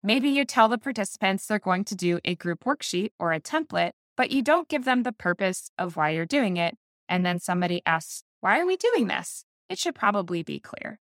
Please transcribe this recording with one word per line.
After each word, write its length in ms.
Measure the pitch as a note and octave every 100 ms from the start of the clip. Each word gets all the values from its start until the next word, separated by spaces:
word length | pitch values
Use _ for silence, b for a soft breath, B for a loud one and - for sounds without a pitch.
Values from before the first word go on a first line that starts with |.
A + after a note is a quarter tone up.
Maybe 260 | G3+ B3+ C#4
you 160 | C#4 C#4
tell 220 | - A3
the 80 | A#3
participants 680 | C#4 A3+ G3 - F#3+ G3 -
they're 120 | G#3
going 260 | F#3 F3+ G3+
to 100 | F#3
do 240 | F3 E3+
a 120 | - F3
group 280 | F3 E3 B3
worksheet 460 | D4 - F3 G#3+ -
or 140 | E3+
a 60 | D#3+
template, 540 | - D#4 D#4 E3+ F3 - _ -
but 160 | B3+
you 100 | C#4
don't 280 | B3+ E4 E4
give 160 | D4 B3+
them 180 | B3+
the 100 | B3
purpose 580 | A3+ F3+ F3 F#3+ F#3 - -
of 180 | F3+ E3+
why 160 | D3+
you're 140 | D#3+ E3
doing 320 | C#4+ A3 F3
it. 200 | E3+ - _ _ -
And 160 | F3+ F3+
then 140 | F3
somebody 420 | - F3+ F3 F3 -
asks, 380 | D#3+ - - _ _
"Why 180 | F#3 B3
are 60 | F4+
we 120 | F#4
doing 300 | A#4 A4+ G3+
this?" 380 | - - - - _ _
It 120 | F#3
should 160 | B3 -
probably 480 | G3+ G3+ F3 E3+
be 160 | E3 C#3+
clear. 400 | - - - G#3+ _